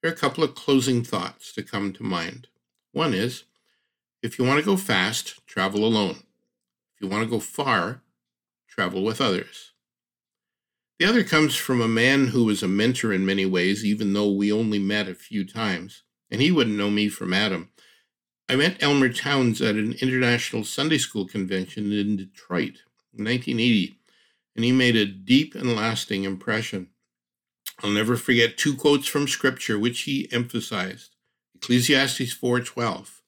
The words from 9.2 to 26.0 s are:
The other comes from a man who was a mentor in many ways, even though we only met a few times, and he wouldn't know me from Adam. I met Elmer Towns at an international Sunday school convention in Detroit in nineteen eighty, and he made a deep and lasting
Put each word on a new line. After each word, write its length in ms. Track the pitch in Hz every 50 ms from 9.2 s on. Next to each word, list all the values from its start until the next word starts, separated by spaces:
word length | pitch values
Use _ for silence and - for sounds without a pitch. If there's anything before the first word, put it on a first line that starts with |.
| 139 131 98 - - - - - - - _ _ _ _ _ _ _ _ _ _ _ _ _ _ _ _ _ _ _ _ _ _ _ _ _ _
The 60 | 160
other 180 | 196 226 247 202
comes 320 | - 170 156 156 147 127
from 260 | - - - 131 123
a 60 | 117 113
man 400 | 113 113 117 131 135 139 135 123
who 180 | - 120 117
was 160 | 110 104 98
a 60 | 107 92
mentor 440 | 95 101 107 127 127 123 - 113
in 140 | 101 92 95
many 200 | 95 98 98 95 98
ways, 360 | 92 90 87 95 101 101 110
even 300 | 101 104 107 110 101 98
though 180 | 104 104 104
we 200 | 98 98 101 104
only 260 | 104 107 113 107 104 101
met 300 | 98 98 104 107 104 95
a 80 | 90
few 280 | - - - 110 104 95
times, 600 | 92 - 110 113 104 92 82 85 107 - - _ _ _ _ _ _
and 120 | - 107
he 100 | 135 160
wouldn't 260 | 180 156 123 110 104 104
know 140 | 101 104
me 180 | 104 104 104 104
from 240 | - - - 90 92
Adam. 360 | 95 104 104 95 85 85 - _ _ _ _ _ _ _ _ _ _ _ _ _ _ _ -
I 80 | 127
met 260 | 131 147 180 185 -
Elmer 280 | 156 147 143 143 131 123
Towns 520 | 120 - - 143 143 135 127 120 110 -
at 140 | 127 117 107
an 180 | 107 107 110 123
international 680 | - - 131 127 127 127 120 120 117 - - - 123 104
Sunday 360 | - - - 139 156 160 151
school 280 | - - - 110 95 92
convention 640 | - 107 95 90 98 95 92 - - - 104 101
in 260 | 104 104 101 104 107 95
Detroit 680 | 95 95 _ - - _ 90 87 73 - - - _ _ _ _ _ _ _ 110
in 60 | 104
nineteen 360 | 110 123 127 123 - 127 113
eighty, 380 | 117 123 117 104 90 - - _ _ _ _ _ _ _ _ _ _ _ _
and 80 | - 113
he 80 | 123
made 240 | 127 131 127 123 117
a 100 | 113 104
deep 500 | 98 98 95 95 98 127 139 156 - -
and 200 | - - 123 117
lasting 480 | 107 107 117 113 104